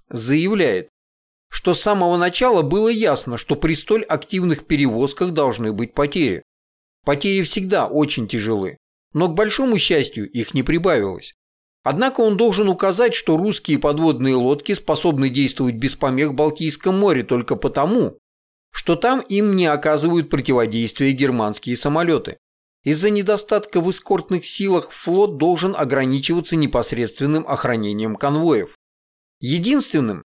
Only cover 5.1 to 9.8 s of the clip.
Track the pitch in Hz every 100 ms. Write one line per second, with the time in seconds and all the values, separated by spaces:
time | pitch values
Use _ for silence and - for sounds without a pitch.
5.1 | - 180 160 139 110 110 104 120 - 143
6.1 | 180 135 87 - _ _ _ _ _ -
7.1 | 143 196 196 160 208 190 190 113 147 147
8.1 | - 107 117 107 107 92 - _ _ _
9.1 | 147 180 160 220 240 269 202